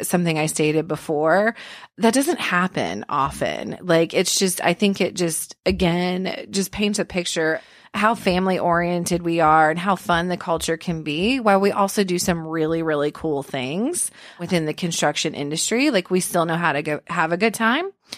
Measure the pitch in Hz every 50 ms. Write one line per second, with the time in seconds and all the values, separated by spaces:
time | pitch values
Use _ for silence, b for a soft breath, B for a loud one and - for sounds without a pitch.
0 | - - - 175 175 170 160 156 151 151 - - 156 151 151 160 160 165 156 -
1 | - - 160 147 151 160 165 190 208 226 226 B B B B B B B _ -
2 | 196 233 226 262 277 320 330 - - - 185 180 180 185 - 151 110 82 87 104
3 | - - - 143 135 143 - - - 87 76 - - - 160 - - 180 165 165
4 | 165 165 - 156 185 - - - 196 185 175 - - 170 175 - 214 196 196 -
5 | 190 - - 175 180 165 156 - - - - _ _ 185 190 170 185 170 170 175
6 | 180 180 180 180 185 185 - - - - - 196 190 - - 202 208 208 208 208
7 | 175 - - 180 175 - - 170 160 160 160 - B B B B B B - 208
8 | 202 220 233 - - 202 175 180 190 190 185 - 107 175 170 170 175 175 175 175
9 | 170 - 180 170 175 170 170 170 160 156 156 160 160 156 160 175 175 208 190 -
10 | - - 175 165 175 180 175 - - 180 165 160 - - 165 160 - - 170 160
11 | 156 156 147 160 185 226 269 269 220 214 196 196 196 202 - - 196 196 - 214
12 | 202 180 180 175 - - 175 165 160 160 160 165 156 156 165 165 165 160 156 147
13 | 143 151 147 - - 160 147 139 135 - - 135 123 131 151 185 226 294 349 339
14 | - - B B B B B B 175 165 185 170 156 151 151 - - 170 165 -
15 | 160 147 147 - - 160 - 113 143 143 151 170 - - 214 240 277 302 247 190
16 | 180 - 185 185 180 - - 175 165 170 165 170 175 160 139 143 151 156 151 -
17 | - - 165 175 160 160 175 175 214 226 202 - 226 220 240 302 359 392 - _
18 | B B B